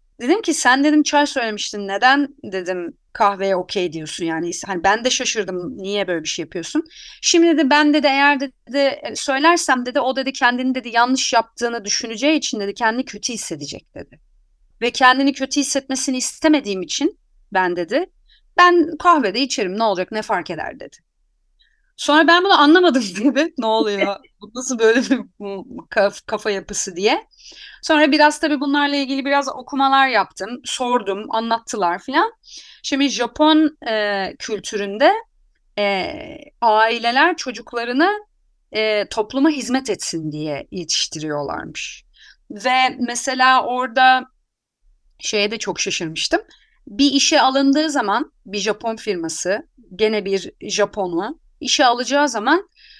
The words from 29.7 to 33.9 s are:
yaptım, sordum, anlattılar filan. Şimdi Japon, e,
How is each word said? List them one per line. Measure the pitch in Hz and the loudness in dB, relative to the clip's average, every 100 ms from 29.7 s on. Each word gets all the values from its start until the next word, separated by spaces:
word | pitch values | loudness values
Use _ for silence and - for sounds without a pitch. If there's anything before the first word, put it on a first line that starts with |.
| 269 269 269 269 | 0 2 4 4
yaptım, | 226 185 - 190 240 | 2 0 -4 -12 -12
sordum, | - - 247 240 196 196 214 | -10 -6 -2 -2 -2 -6 -4
anlattılar | 220 226 226 - 220 180 180 | -4 -2 -4 -4 -2 -2 -2
filan. | - 277 440 - _ - - - | -2 0 0 -4 _ -20 -20 -14
Şimdi | - 269 277 | -6 -2 0
Japon, | 208 233 240 302 311 311 302 | 0 -4 2 4 6 2 0
e, | - | -6